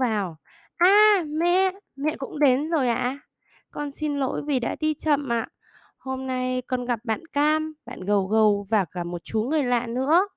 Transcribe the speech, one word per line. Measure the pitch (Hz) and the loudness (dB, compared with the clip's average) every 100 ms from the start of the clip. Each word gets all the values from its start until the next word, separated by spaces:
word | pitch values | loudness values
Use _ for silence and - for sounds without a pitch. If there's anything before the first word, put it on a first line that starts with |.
vào. | 254 214 190 160 _ - _ _ | -2 0 -4 -8 _ -20 _ _
"À, | 359 403 427 403 311 | 2 4 4 2 0
mẹ, | 302 339 359 381 370 - - | -2 2 2 2 -2 -12 -4
mẹ | 285 - | -4 -2
cũng | - 302 | -6 2
đến | 277 254 311 | 4 4 0
rồi | 330 254 | 0 0
ạ. | 233 240 277 - _ _ _ _ | 0 -2 -6 -12 _ _ _ _
Con | 302 294 | -8 -8
xin | 277 302 285 | -4 -4 -2
lỗi | 277 294 294 | -2 -2 -2
vì | 277 | 0
đã | 254 - | 0 -2
đi | 311 | -2
chậm | 302 311 294 277 | -2 0 0 0
ạ. | 233 - _ _ _ _ _ | -4 -4 _ _ _ _ _
Hôm | 269 262 262 | -8 -6 -4
nay | 254 254 254 | -2 -2 -4
con | - 254 | -2 -4
gặp | 247 233 | -2 -4
bạn | - 220 - | -2 -6 -4
Cam, | 285 294 311 311 302 - | 0 0 0 -2 -8 -12
bạn | - | -6
Gầu | 185 208 185 | 0 0 2
Gầu | 220 214 202 202 | 4 4 2 0
và | 214 | 0
cả | 180 180 | 0 -4
một | 175 175 | -4 -6
chú | - 220 | -4 -2
người | 233 311 | 0 0
lạ | 262 247 233 | 0 0 -2
nữa." | 233 262 330 403 | -2 2 2 0